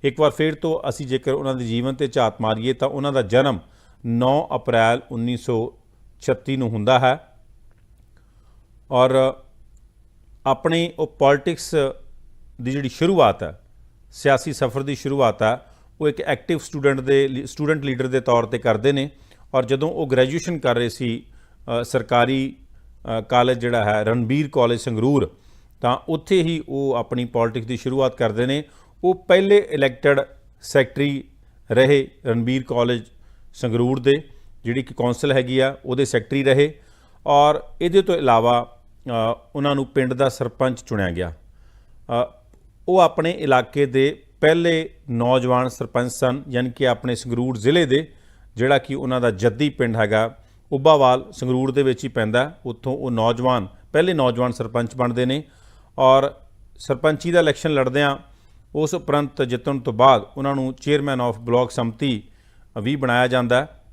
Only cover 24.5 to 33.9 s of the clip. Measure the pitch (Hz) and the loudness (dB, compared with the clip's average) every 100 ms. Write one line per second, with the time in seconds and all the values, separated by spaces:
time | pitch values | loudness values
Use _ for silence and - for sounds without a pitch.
24.5 | 143 120 120 - 110 123 143 90 - - | 0 2 0 -4 -2 2 2 0 -6 -20
25.5 | - _ _ 120 123 - 160 - 190 165 | -20 _ _ -2 -2 -4 -8 0 0 0
26.5 | 165 - 139 139 120 113 123 120 120 117 | -4 -6 -6 -2 -4 -4 -6 -4 -2 -2
27.5 | 117 113 123 131 131 131 131 117 107 123 | -2 -8 -6 -4 0 -2 0 -2 0 -2
28.5 | 143 147 - - _ 180 180 - 185 196 | -2 -6 -20 -20 _ -2 -2 2 2 6
29.5 | 208 - 147 135 120 143 139 - - _ | 2 2 0 0 2 2 2 0 -12 _
30.5 | _ - 147 127 - 143 135 - - - | _ -2 0 0 -2 -4 -4 -10 -20 -20
31.5 | _ - 113 131 143 135 - 127 117 117 | _ -2 2 4 4 2 -8 -4 -2 0
32.5 | 131 127 120 120 120 110 - - - - | -2 -2 -2 0 -2 -6 -20 -20 -20 -20
33.5 | - 123 117 123 | -8 -4 0 0